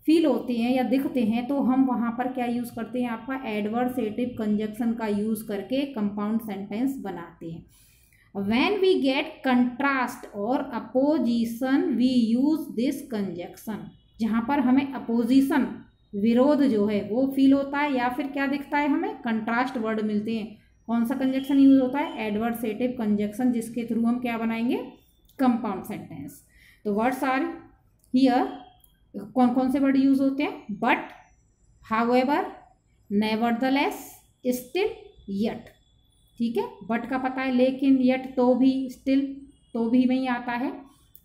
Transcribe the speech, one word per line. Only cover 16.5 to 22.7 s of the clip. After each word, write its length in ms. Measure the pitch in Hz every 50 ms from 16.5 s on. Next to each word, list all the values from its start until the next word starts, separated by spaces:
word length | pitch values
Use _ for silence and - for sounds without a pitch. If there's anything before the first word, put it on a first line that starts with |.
| 294 - 285
जो 220 | 254 214 208 202
है 140 | 202 214 202 - -
वो 160 | 202 240 269 269 -
feel 160 | - 269 269 269
होता 260 | 277 277 277 277 285
है 140 | 294 294 277
या 140 | 247 240 247
फिर 180 | 247 294 294
क्या 200 | 285 - 285 269
दिखता 320 | 269 269 285 285 - - 294
है 100 | 294 294
हमें, 260 | 285 320 349 403 427 - -
contrast 540 | 240 220 220 220 - 226 226 269 269 - 247
word 220 | 220 220 220 214
मिलते 360 | 208 214 214 208 208 220 226
हैं, 100 | 226 202 - - - _ _ _ _ _ -
कौन 160 | 226 233 233
सा 100 | 233 277
conjunction 440 | 269 269 262 262 269 269 - 285 277
use 220 | 269 269 269 269
होता 180 | 262 254 262 277
है, 280 | - - - 262 220
adversative 680 | 214 208 208 226 233 226 226 247 226